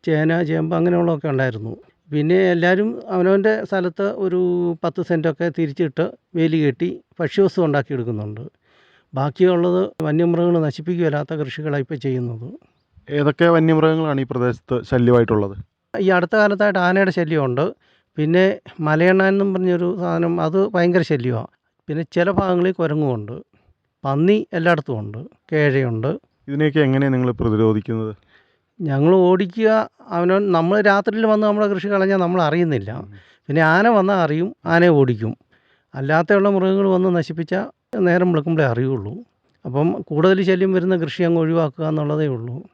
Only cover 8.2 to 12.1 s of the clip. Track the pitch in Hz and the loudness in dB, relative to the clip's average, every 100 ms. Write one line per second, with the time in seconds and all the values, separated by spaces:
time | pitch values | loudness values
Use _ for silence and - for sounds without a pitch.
8.2 | 107 107 - _ _ _ _ _ _ 135 | -8 -12 -16 _ _ _ _ _ _ -4
9.2 | 143 - 185 175 175 180 190 - 156 156 | -4 2 2 2 0 0 -2 -4 -2 0
10.2 | 170 170 175 170 156 - 156 175 160 147 | 2 2 2 2 0 -4 -6 -2 0 -2
11.2 | 147 156 139 139 151 143 127 147 139 | -4 -6 -6 -6 -4 -4 -4 -6 -4